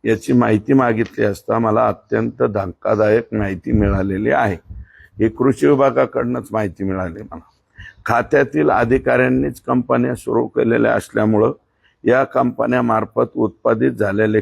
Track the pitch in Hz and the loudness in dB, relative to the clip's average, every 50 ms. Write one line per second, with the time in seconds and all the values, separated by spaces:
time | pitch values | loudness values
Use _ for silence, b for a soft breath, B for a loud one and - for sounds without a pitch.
0 | - 113 113 107 - - 135 123 120 110 110 107 104 - 139 135 131 120 117 107 | 0 0 -2 -2 0 0 2 2 4 4 2 0 2 2 2 4 4 2 0 0
1 | 113 98 - - 117 104 98 - _ - 110 113 117 110 107 113 117 110 104 - | -2 -4 -2 -2 -2 -2 -2 -4 _ -4 -2 0 0 0 2 2 2 0 0 -4
2 | _ _ - 113 113 117 113 - 127 110 101 104 98 92 85 _ _ 101 110 104 | _ _ -4 -2 -2 -4 -2 -2 -2 -2 0 -2 -6 -6 -8 _ _ -2 0 2
3 | 107 107 107 117 113 _ - 110 104 98 98 90 - - - 107 104 101 101 98 | 2 2 2 2 0 _ -6 -4 -4 -4 -6 -8 -6 -2 0 2 2 2 0 0
4 | 95 98 95 95 107 120 139 143 123 104 95 85 _ - b b b b b b | -2 -2 -4 -2 -2 0 0 2 0 0 -2 -6 _ -18 b b b b b b
5 | b b b - 107 113 110 - 123 135 131 - 143 143 147 131 139 139 117 135 | b b b -2 -2 -2 0 0 0 0 0 2 2 2 4 4 4 2 2 2
6 | 131 117 - 120 123 120 123 127 - - 107 110 107 98 82 _ 98 95 95 95 | -2 0 0 -4 -4 -2 -4 -6 -8 -4 -4 -2 -2 -4 -4 _ -6 -4 -4 -4
7 | 92 87 82 104 107 - - 80 - _ _ _ _ _ B B B B B B | -6 -8 -8 -12 -16 -16 -16 -18 -20 _ _ _ _ _ B B B B B B
8 | - - 113 117 123 120 147 139 139 - - 151 151 147 104 - 120 113 127 135 | -4 -2 0 0 0 2 2 2 2 2 0 0 0 2 2 2 2 2 0 0
9 | 131 131 123 123 127 127 127 131 139 143 120 - _ - 127 127 120 - 127 123 | 2 0 2 2 2 2 0 0 -2 -4 -6 -10 _ -2 -2 -2 0 0 0 0
10 | 120 127 127 - - 123 120 113 120 113 _ 123 120 113 117 117 113 113 117 110 | 0 -2 -4 -6 -6 -2 -2 -2 -2 -2 _ -2 0 0 2 2 2 2 0 0
11 | - - - 110 107 110 110 104 110 120 147 - _ _ _ _ _ _ _ _ | -4 -4 -2 0 0 2 2 2 2 2 0 -4 _ _ _ _ _ _ _ _
12 | _ 117 120 131 135 131 - 127 123 123 - - 117 120 123 123 120 120 110 110 | _ 2 2 2 2 0 0 -2 -2 -2 -2 -2 -4 -2 0 -2 0 0 0 -2
13 | 107 107 _ 120 120 113 _ - 113 107 - _ _ 120 117 110 123 135 123 107 | -2 -2 _ -2 -2 -2 _ -4 -4 -4 -4 _ _ -2 0 2 0 -2 0 -2
14 | 104 101 98 101 110 107 107 107 | -4 -2 0 0 0 2 2 0